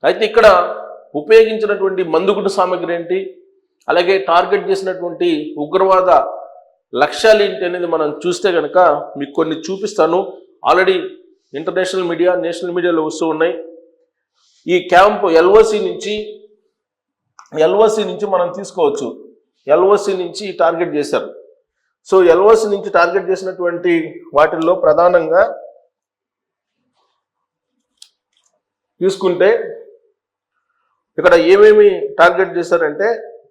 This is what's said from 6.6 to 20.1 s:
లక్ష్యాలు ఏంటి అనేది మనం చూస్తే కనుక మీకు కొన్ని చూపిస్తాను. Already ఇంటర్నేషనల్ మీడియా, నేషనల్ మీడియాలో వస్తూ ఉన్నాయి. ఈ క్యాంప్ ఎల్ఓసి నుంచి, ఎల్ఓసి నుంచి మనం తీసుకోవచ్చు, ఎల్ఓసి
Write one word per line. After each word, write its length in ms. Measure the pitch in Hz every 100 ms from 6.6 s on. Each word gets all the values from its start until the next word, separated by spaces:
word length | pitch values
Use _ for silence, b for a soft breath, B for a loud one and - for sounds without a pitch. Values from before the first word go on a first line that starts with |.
| _ _ _ 123
లక్ష్యాలు 460 | 147 - 220 214
ఏంటి 220 | 202 -
అనేది 220 | 180 180 170
మనం 340 | 165 151 147 175
చూస్తే 260 | 175 202
కనుక 260 | 170 147 180 175 147 - 143
మీకు 140 | 139
కొన్ని 240 | - 160 160
చూపిస్తాను. 760 | - 190 208 - 165 175 196 - _ _ -
Already 360 | 175 190 185 - - _ _ _
ఇంటర్నేషనల్ 500 | 135 165 175 180 190
మీడియా, 300 | 175 165 175
నేషనల్ 380 | 180 170 170 180
మీడియాలో 320 | 175 175 165
వస్తూ 240 | 156 - 165
ఉన్నాయి. 360 | 156 165 165 - - _ _ _ _ _ _ _ _ -
ఈ 220 | 180 175
క్యాంప్ 360 | 175 202 208
ఎల్ఓసి 540 | 190 165 175 214 220 208
నుంచి, 360 | 185 170 196 214 214 - - _ _ _ _ _ _ _ _ - _ 151
ఎల్ఓసి 440 | 160 196 220 214
నుంచి 220 | 196 180 196
మనం 260 | 185 175 196
తీసుకోవచ్చు, 760 | 196 - 147 - 123 - - _ _ _ -
ఎల్ఓసి 440 | 156 190 202 208